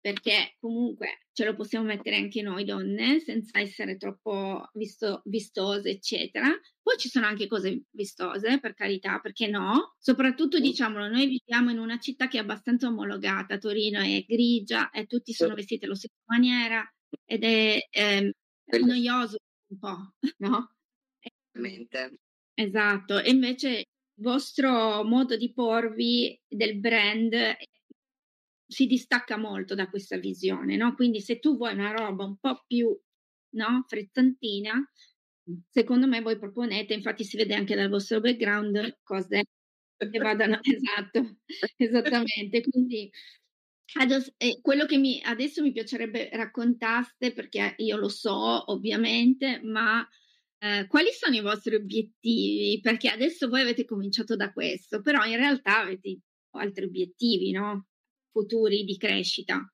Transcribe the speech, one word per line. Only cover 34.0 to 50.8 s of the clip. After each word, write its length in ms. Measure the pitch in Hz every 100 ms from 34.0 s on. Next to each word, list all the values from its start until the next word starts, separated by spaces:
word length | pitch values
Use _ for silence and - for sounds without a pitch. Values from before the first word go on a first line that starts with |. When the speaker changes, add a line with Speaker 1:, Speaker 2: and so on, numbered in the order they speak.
| 202 - 254 262 233 202 208 233 277 _ _ _ _ _ - 175 -
Speaker 1:
secondo 360 | - 226 247 269
me 140 | 233
voi 160 | 226 214
proponete, 560 | 202 202 240 202 208
infatti 300 | 214 202 -
si 120 | 202 -
vede 180 | 214
anche 200 | 208 202 202
dal 140 | 196
vostro 300 | 202 202 220
background, 760 | 226 233 214 208 208 202 226 -
cose 420 | _ 190 180 202 202 _ _ _ _ _
che 220 | 208 220
vadano, 400 | 214 214 220 214
<laughs> 40 |
esatto, 720 | 262 240 233 208 202 233 254 - _ - 214 _
esattamente. 840 | 233 240 226 240 226 214 208 233
Quindi 480 | 240 254 254 226 202 - - - _ _ _ _ _ -
adesso, 320 | 262 269 262 _
eh, 200 | 247 233
quello 260 | - 277 302
che 120 | 285
mi, 220 | 269 240
adesso 400 | - 226 285 294
mi 100 | 294
piacerebbe 580 | 233 214 240 226 220 -
raccontaste, 1000 | 202 220 247 240 233 226 233 247 _ 247
perché 420 | - - 208 202 -
io 200 | 220 214
lo 120 | 202
so 640 | 202 220 202 220 233 -
ovviamente, 880 | 196 202 214 226 233 240 262 269 247
ma, 440 | 220 220 220 226 - _ _ _ _ _
eh, 280 | 208 202